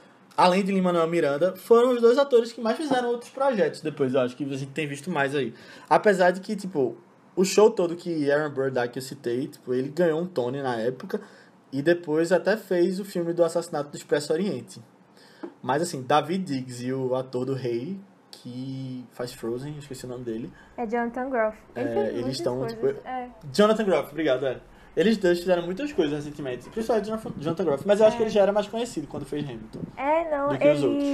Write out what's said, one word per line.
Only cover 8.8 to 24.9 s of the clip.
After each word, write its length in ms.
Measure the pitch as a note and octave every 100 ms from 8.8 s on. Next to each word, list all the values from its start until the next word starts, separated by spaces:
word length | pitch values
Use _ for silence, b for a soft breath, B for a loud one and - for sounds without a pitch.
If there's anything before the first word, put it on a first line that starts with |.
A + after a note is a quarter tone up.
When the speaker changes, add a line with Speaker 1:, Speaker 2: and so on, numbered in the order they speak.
| A#2+
Speaker 1:
que 100 | C#3
eu 40 |
citei, 460 | B2+ - A#2+ A#2+ D3
tipo, 260 | - -
ele 160 | B2+ C3+
ganhou 280 | D3+ F3 D#3
um 60 | F3+
Tony 360 | F3 A#2+ C#3
na 140 | C3+ A#2+
época 440 | A2+ C3+ F#3+ G#3+ B B B B _
e 100 | C3+
depois 480 | C#3+ F3 E3 D3+ E3
até 240 | F3+ F3 A3
fez 420 | - F3+ F3+ F#3
o 40 |
filme 280 | G#3 F3+ E3+
do 100 | E3+
assassinato 460 | E3+ E3+ E3 D#3 C#3+
do 60 | -
Expresso 360 | - D3 D3
Oriente. 480 | D#3+ G3 C3 A#2 - A#2 _ _ _ B B B -
Mas, 200 | B2 C#3
assim, 200 | E3+ C#3+
David 420 | B2+ D3 D3 F#3+
Diggs 400 | F3 C3+ B2+ B2
e 80 | B2+
o 220 | C3 C3
ator 300 | B2+ C3 B2+
do 100 | B2+
rei, 460 | C3 A#2+ A#2 C#3+ G3 - _ _
que 760 | - B2+ B2 C3 C3+ C3 B2+ B2
faz 200 | - B2
Frozen, 440 | - A2+ B2 C#3+ D3+
esqueci 260 | C#3+ B2+ B2+
o 20 |
nome 160 | B2
dele. 280 | A#2+ A2+ D#3 - b -
Speaker 2:
É 100 | A#3+
Jonathan 420 | A#3+ A#3 B3 B3+
Groff. 300 | B3+ A3 G#3+ - -
Ele 120 | C#4
Speaker 1:
É, 40 |
Speaker 2:
fez 140 | - -
Speaker 1:
eles 60 | -
Speaker 2:
muitas 160 | B2+ C3
Speaker 1:
estão, 200 | - B2+
Speaker 2:
coisas, 200 | C3+ -
Speaker 1:
tipo, 300 | C3+ - -
Speaker 2:
é. 200 | B3+ B3 - D3
Speaker 1:
Jonathan 320 | C3 G#3 G#3+
Groff, 260 | G3+ D#3+ C3+
obrigado, 360 | D3 D#3 D#3 C3+
é. 140 | A#2 - b b